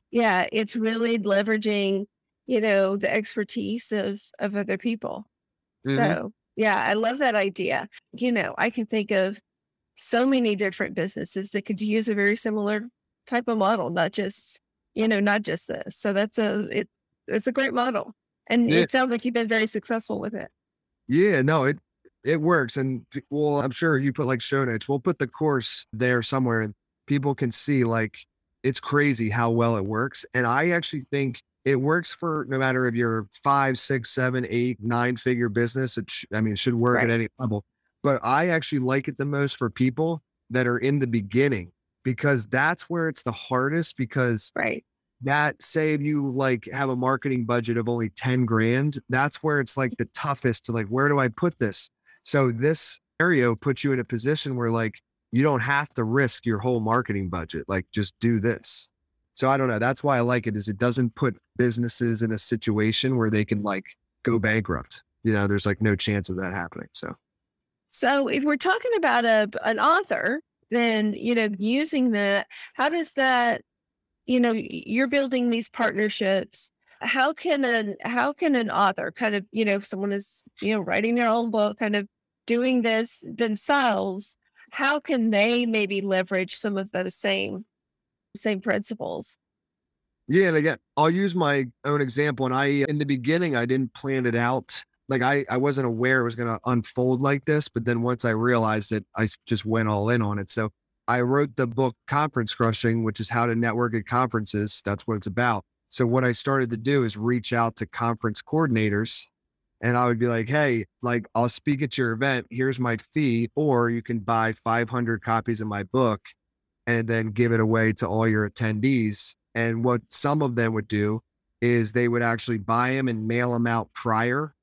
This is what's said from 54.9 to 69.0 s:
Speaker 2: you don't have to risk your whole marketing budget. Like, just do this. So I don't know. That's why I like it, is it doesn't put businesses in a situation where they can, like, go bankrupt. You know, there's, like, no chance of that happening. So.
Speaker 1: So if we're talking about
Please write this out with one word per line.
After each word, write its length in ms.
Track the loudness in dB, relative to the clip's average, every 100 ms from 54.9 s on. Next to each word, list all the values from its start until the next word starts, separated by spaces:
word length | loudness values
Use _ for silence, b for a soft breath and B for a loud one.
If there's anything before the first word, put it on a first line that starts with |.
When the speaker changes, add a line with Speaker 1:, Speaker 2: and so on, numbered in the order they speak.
| -6 _ _ _
Speaker 2:
you 100 | 2
don't 200 | 4 2
have 280 | 2 0 -2 -2
to 80 |
risk 420 | 0 2 2 0 -2
your 140 | -2
whole 200 | 0 0
marketing 500 | 2 0 0 -2 -4
budget. 360 | -6 -6 -8 -4
Like, 200 | -4 -2
just 220 | -4 -4 -2
do 200 | 0 2
this. 480 | 0 -2 -6 -12 -14 _ _ _ _
So 160 | -2 2
I 80 | 2
don't 100 | 2
know. 120 | 0
That's 240 | 0 0
why 140 | 0 2
I 40 |
like 260 | 2 0 0
it, 80 | -4
is 120 | -4
it 80 | 0
doesn't 380 | 0 2 0 0
put 200 | -2 -2 _ 0
businesses 640 | 0 0 -4 -2 -2 0
in 100 | -2
a 60 | -2
situation 800 | -4 -2 0 0 2 2 0 2
where 120 | 2
they 140 | 2
can, 200 | 2 -2
like, 220 | -2 -4 -8 -20 _ _
go 140 | 0 0
bankrupt. 640 | 2 0 0 -4 -6 -16 _ _
You 100 | 0
know, 140 | 2 2
there's, 180 | 2 0
like, 160 | 2
no 140 | 2 2
chance 340 | 0 -2 -2
of 60 | -6
that 160 | -6
happening. 340 | -6 -8 -10 -14
So. 220 | -12 -12 -12 _ _ _ _ _ _ _
Speaker 1:
So 380 | -2 0 2 0
if 160 | 0
we're 140 | 0 0
talking 340 | 0 0 0
about 300 | 0